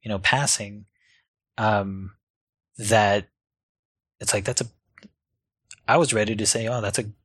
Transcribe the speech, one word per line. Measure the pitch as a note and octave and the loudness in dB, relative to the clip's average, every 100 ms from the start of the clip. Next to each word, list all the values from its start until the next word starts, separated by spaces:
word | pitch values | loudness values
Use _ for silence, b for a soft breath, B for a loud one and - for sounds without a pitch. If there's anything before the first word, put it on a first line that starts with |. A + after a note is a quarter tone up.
you | A#2 | -6
know, | G2+ | -2
passing, | F#2 C3 C#3+ - G2+ G#2 G#2 _ _ _ _ _ _ - | 0 0 0 -2 -6 -14 -20 _ _ _ _ _ _ -2
um, | A2 G#2 G2 F#2+ F#2+ - _ _ _ _ _ - | 0 0 -2 -8 -12 -16 _ _ _ _ _ -10
that | G#2+ A2 G#2 G2+ F#2+ _ _ _ _ _ _ _ _ _ | 2 4 6 2 0 _ _ _ _ _ _ _ _ _
it's | - | -4
like, | G#2+ G2+ | -2 -2
that's | B2 | -4
a, | A#2 _ _ _ - _ _ _ _ _ _ - - | -6 _ _ _ -20 _ _ _ _ _ _ -12 0
I | D#3 | 2
was | D3+ | 4
ready | A2+ G#2+ G#2+ | 2 0 0
to | G#2+ | 0
say, | A#2 A2+ | -2 -2
"Oh, | B2 | -4
that's | G#2 F#2+ | -2 -4
a | G#2 - | -6 -12